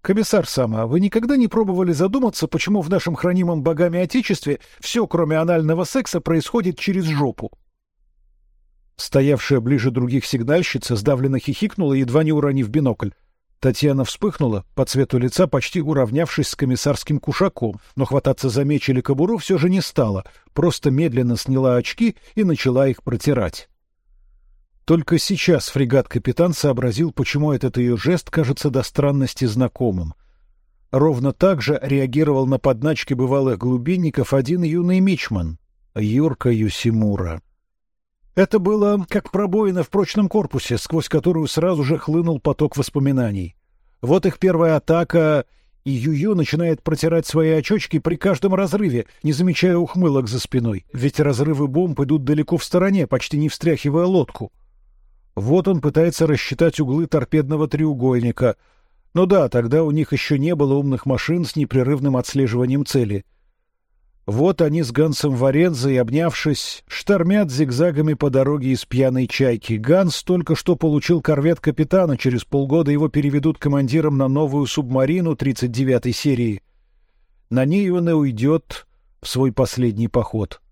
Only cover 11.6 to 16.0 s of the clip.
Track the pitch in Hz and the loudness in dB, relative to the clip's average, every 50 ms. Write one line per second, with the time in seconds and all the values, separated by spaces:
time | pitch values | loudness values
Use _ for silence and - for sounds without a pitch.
11.6 | 208 208 - - 175 143 139 135 135 120 120 156 156 156 156 147 143 143 139 135 | -4 -4 -2 -2 0 0 2 0 0 2 2 2 2 2 0 0 0 0 0 0
12.6 | 123 104 110 156 143 127 104 _ - 101 - _ _ _ _ _ _ _ _ _ | -2 0 0 0 0 0 -2 _ -6 -8 -8 _ _ _ _ _ _ _ _ _
13.6 | - 131 120 - 147 147 139 135 131 - - - 196 208 - - 151 120 107 98 | -2 0 0 2 0 0 2 0 -2 -4 -4 -4 -4 -4 -2 -2 -2 -2 -2 -4
14.6 | - _ - - 131 - - 131 135 - - 123 123 131 - - 185 143 - 135 | -6 _ -4 -4 -4 -2 0 -2 0 0 0 0 0 0 2 0 0 2 2 -2
15.6 | - - - 185 147 147 156 139 | -2 -2 -4 -4 -2 0 0 0